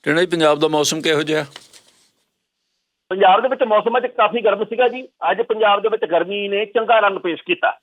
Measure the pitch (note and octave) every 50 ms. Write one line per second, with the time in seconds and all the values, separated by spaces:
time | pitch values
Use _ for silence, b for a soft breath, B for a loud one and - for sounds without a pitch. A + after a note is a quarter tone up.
0 | _ D3 D3+ E3 F#3 F3 F3 E3+ D#3 D3+ D3 D3 D#3+ D#3 D#3 D3+ D3 - E3 D#3+
1 | - E3 D#3 D3 D#3+ D3 D#3 D#3 C#3+ C#3 - - - _ _ - _ _ _ _
2 | _ _ _ _ _ _ _ _ _ _ _ _ _ _ _ _ _ _ _ _
3 | _ _ - F#4+ - - - A#3 A3+ C4 C4 - B3+ A3 G#3+ G#3 - A#3 A#3 B3+
4 | A#3+ B3 - - G#3+ G#3 G#3+ A#3+ G#3+ A3 G3 G3+ A3 G3+ A#3 A3+ B3+ A#3+ A3+ B3+
5 | B3+ - _ _ - E3 G3 F#3+ A#3 - A3 A3 A3 G#3 G3+ G3+ G3 A3 A3 G#3+
6 | A3+ D#3 F3 E3 E3+ F3+ G3+ G3+ G3+ G3+ G3 G3+ A3 G#3 - A#3 A3+ G#3 A#3 A3
7 | G#3 G3+ F#3+ F#3 - F3+ D#3+ - - - F3 - - G#2+ - _